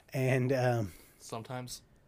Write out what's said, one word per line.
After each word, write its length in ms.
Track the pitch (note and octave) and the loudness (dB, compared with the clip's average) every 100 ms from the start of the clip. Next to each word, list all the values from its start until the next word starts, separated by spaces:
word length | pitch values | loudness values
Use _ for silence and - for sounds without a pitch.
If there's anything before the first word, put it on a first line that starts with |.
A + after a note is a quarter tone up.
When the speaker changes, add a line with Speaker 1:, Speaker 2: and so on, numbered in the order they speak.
| - | -8
Speaker 1:
And, 400 | C3+ C3 C3 B2+ | 0 2 4 4
um, 400 | C3+ B2 A#2 G2 - - - | 2 2 2 -2 -8 -20 -20
Speaker 2:
Sometimes. 640 | - A#2 A2 B2+ B2 - - - | -12 -10 -8 -10 -10 -12 -18 -20